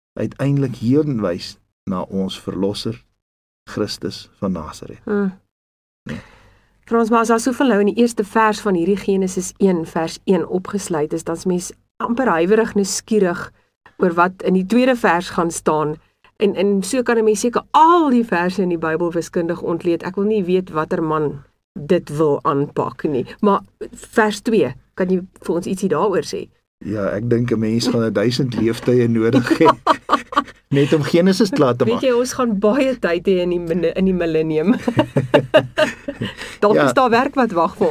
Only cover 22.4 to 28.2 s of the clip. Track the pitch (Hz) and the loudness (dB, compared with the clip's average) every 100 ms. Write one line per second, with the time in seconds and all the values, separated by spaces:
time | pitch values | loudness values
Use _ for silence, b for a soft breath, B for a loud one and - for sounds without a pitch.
22.4 | 156 139 143 - 110 - 160 131 - B | 0 -2 -2 -4 -6 -4 -4 -4 -4 B
23.4 | 208 196 - - 233 - - - 214 208 | 0 0 -4 -18 -18 -16 -4 0 0 0
24.4 | - 220 123 - _ - 185 185 185 - | 0 0 0 -4 _ -6 -2 -2 -4 -14
25.4 | - 170 185 190 190 147 208 170 - - | -4 -4 -4 -4 -2 0 0 -2 -4 -8
26.4 | - _ _ _ - 104 98 104 120 117 | -12 _ _ _ -8 -4 -2 -2 0 0
27.4 | 120 113 110 113 123 120 113 101 | 0 0 0 0 0 0 0 0